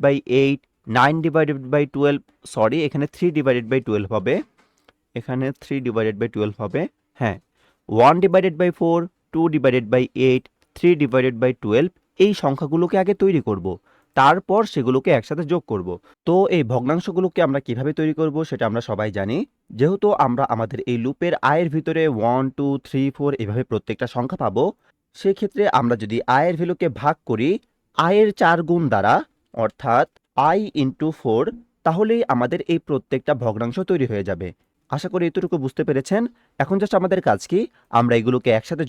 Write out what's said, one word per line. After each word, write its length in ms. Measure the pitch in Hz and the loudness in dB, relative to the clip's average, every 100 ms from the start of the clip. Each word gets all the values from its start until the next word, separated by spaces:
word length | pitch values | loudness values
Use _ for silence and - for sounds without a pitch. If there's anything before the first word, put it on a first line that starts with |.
| 139 | 0
by 100 | 139 - 127 | 0 0 2
eight, 180 | 139 139 - _ - 113 | 2 0 -6 _ -4 2
nine 200 | 135 160 160 | 2 2 0
divided 340 | 156 151 139 127 | 0 0 -2 -2
by 100 | 147 147 - | -2 0 0
twelve, 260 | 143 143 - _ - | 0 0 -4 _ -12
সরি, 240 | - 110 143 151 | 0 0 2 -2
এখানে 180 | 151 147 - | -2 -6 -2
three 160 | 175 151 | -2 0
divided 280 | 135 123 113 | 0 0 0
by 80 | 131 120 | -2 0
twelve 200 | 104 98 110 | -2 -2 -4
হবে, 180 | 95 165 - _ _ _ _ _ _ - | -2 -2 -4 _ _ _ _ _ _ -14
এখানে 260 | 113 127 135 135 | -8 -4 -4 -6
three 200 | - 139 123 | -8 -6 -4
divided 280 | 113 110 101 | -2 -2 -2
by 60 | 113 107 | -4 -2
twelve 200 | 107 104 | -4 -4
হবে, 180 | 104 139 175 - _ _ | -6 -4 -6 -8 _ _
হ্যাঁ, 180 | 120 92 - _ _ _ - 107 123 | -4 -4 -12 _ _ _ -4 4 6
one 100 | 165 185 | 6 4
divided 300 | 185 185 156 | 2 2 0
by 80 | 180 170 | -2 0
four, 200 | 170 170 170 - _ | 0 0 -2 -10 _
two 120 | 160 165 156 | -2 0 2
divided 300 | 131 127 110 | 2 2 2
by 100 | 127 127 - 131 | 0 0 0 2
eight, 160 | 127 - _ _ - | 2 -2 _ _ 0
three 200 | 175 170 | 2 4
divided 320 | 143 127 131 117 | 2 2 0 0
by 80 | 127 127 | -2 -2
twelve, 280 | 107 110 175 - _ - | 0 2 2 -4 _ 2
এই 80 | 196 202 | 2 2
সংখ্যাগুলোকে 520 | 147 139 143 160 175 196 | -2 -2 -2 0 0 2
আগে 100 | 185 202 | 0 2
তৈরি 180 | 196 165 117 | 2 2 0
করব, 200 | 98 90 85 _ _ _ - | -4 -4 -8 _ _ _ 2
তারপর 420 | 135 170 - 196 220 | 4 4 2 0 0
সেগুলোকে 360 | - 120 131 185 139 | -2 0 0 2 0
একসাথে 260 | - 156 156 | 0 -6 -2
যোগ 100 | 175 - | -4 -2
করব। 180 | 107 90 87 - _ - | -6 -6 -10 -14 _ 0
তো 80 | 175 196 175 | 2 2 2
এই 80 | 120 | 0
ভগ্নাংশগুলোকে 680 | 123 123 165 180 175 185 - 165 | -2 0 -2 -2 -2 -2 0 0
আমরা 120 | 139 - | 0 -4
কিভাবে 260 | 120 135 151 | -4 -4 -2
তৈরি 140 | 156 156 | -2 0
করব 160 | 160 147 156 | -2 -2 -6
সেটা 140 | 127 113 | -4 -2
আমরা 120 | 113 - | -2 -4
সবাই 200 | 104 107 101 | -4 -4 -4
জানি। 200 | 98 135 262 _ _ 110 | -4 -4 -6 _ _ -2
যেহেতু 280 | 139 196 208 208 135 | 0 2 0 2 2
আমরা 180 | 120 135 | 0 -2
আমাদের 260 | 117 113 113 - | -2 -4 -6 -4
এই 60 | 123 | -4
লুপের 300 | 117 139 175 165 127 | -4 -4 -2 0 0
আয়ের 200 | 151 170 151 | 2 0 -2
ভিতরে 280 | 151 160 160 120 | -2 0 0 0
ওয়ান, 260 | 113 123 131 - | 0 0 0 -2
টু, 100 | 143 139 - | -4 -4 -4
থ্রি, 180 | 139 135 135 | -2 -2 -2
ফোর 160 | 143 139 | -4 -2
এভাবে 200 | 104 107 131 | -4 -4 -4
প্রত্যেকটা 360 | 107 - 107 120 123 | -4 -4 -6 -6 -4
সংখ্যা 240 | 123 185 | -4 -4
পাবো, 200 | 120 98 160 - _ _ _ - | -2 0 -2 -2 _ _ _ -4
সেক্ষেত্রে 460 | 190 196 202 180 202 - | -2 -2 -4 0 2 2
আমরা 160 | 120 120 | 2 -2
যদি 140 | 104 117 - 131 | -2 -4 0 2
আয়ের 200 | 165 165 | 2 0
ভ্যালুকে 280 | 175 175 170 117 | -4 -2 -2 -2
ভাগ 140 | 143 160 - | -2 -2 -4
করি 200 | 113 131 208 - _ _ - | -2 0 -2 -6 _ _ -2
আয়ের 320 | 165 202 214 202 | 2 4 2 2
চার 160 | 180 165 160 | 2 2 2
গুণ 140 | 175 156 | 0 2
দ্বারা, 220 | 104 98 143 320 _ _ - | 2 2 2 0 _ _ -4
অর্থাৎ 440 | 110 - 135 117 156 _ _ - | -4 -4 0 2 0 _ _ 0
i 220 | 143 185 214 - | 2 2 0 -2
into 240 | 135 131 156 156 | -2 -2 -6 -4
four, 220 | 131 110 143 - - _ - | 0 0 0 -6 -18 _ -2
তাহলেই 360 | 165 214 233 226 | 0 2 0 0
আমাদের 260 | 127 123 175 - | 0 0 -2 -2
এই 60 | 170 - | -2 0
প্রত্যেকটা 460 | 139 - 135 - 143 | -4 -2 -4 -2 -2
ভগ্নাংশ 340 | 117 107 117 147 185 | -2 -2 -4 -4 -2
তৈরি 160 | 180 127 | -2 0
হয়ে 160 | 107 95 | -2 -4
যাবে। 180 | 90 90 - _ _ _ 143 | -6 -8 -12 _ _ _ -8
আশা 120 | 180 | -4
করি 100 | 180 170 | -2 -2
এতটুকু 280 | 175 180 175 | -2 -4 -4
বুঝতে 200 | 131 - 156 | -4 -4 -2
পেরেছেন। 340 | 135 131 202 240 - _ - | -2 0 -2 -2 -8 _ -8
এখন 120 | 139 196 | -2 -2
just 120 | 202 202 | 0 0
আমাদের 200 | 180 185 156 | 0 0 2
কাজ 120 | 101 - | 0 0
কি? 80 | 180 233 _ _ 117 | -2 -2 _ _ 0
আমরা 140 | 120 117 | 4 2
এগুলোকে 280 | 113 127 123 110 | 2 0 2 2
একসাথে 260 | - 156 | 0 -6